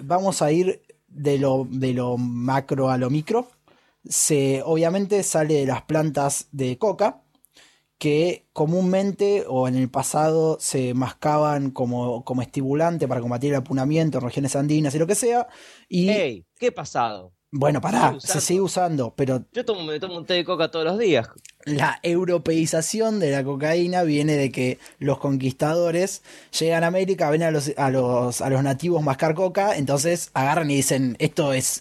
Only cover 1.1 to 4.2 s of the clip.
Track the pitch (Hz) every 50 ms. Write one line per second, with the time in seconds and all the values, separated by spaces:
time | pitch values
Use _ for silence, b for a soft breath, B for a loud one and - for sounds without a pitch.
1.1 | - 147 143 147 143 135 139 139 131 135 135 120 - 131 131 131 127 127 123 123
2.1 | 123 123 123 123 120 120 120 131 131 139 135 - - 135 131 131 131 127 127 123
3.1 | 139 156 151 - 214 233 247 - _ _ b b b b b b b b - -
4.1 | - -